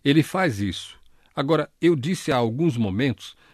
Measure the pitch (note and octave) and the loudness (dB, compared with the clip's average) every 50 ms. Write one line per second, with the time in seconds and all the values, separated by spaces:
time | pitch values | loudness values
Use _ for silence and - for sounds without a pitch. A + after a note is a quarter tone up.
0 | - C#3 C#3+ D#3+ C#3+ - - - F#3 E3+ A2+ G2 G2+ F#2+ F2+ - - - - - | 0 2 4 4 2 2 0 -2 0 0 0 -2 -4 -4 -4 -6 -12 -16 -20 -20
1 | _ - - _ _ _ _ - C#3 C#3 D#3+ D3+ D3 - _ _ - E3 F3 C#3+ | _ -20 -20 _ _ _ _ -6 -2 0 0 0 0 -4 _ _ 2 2 2 2
2 | A#2 D#3+ F#3+ - - - C#3+ B2 A#2+ A2+ A2+ C3 E3 E3+ B2+ A#2 A2+ G2 F#2+ G2+ | 0 -2 -4 -4 -2 -2 0 0 0 0 0 0 0 0 2 0 -2 -2 0 0
3 | C3+ C#3 A#2 - - - - _ _ _ | 0 0 -2 -4 -8 -16 -20 _ _ _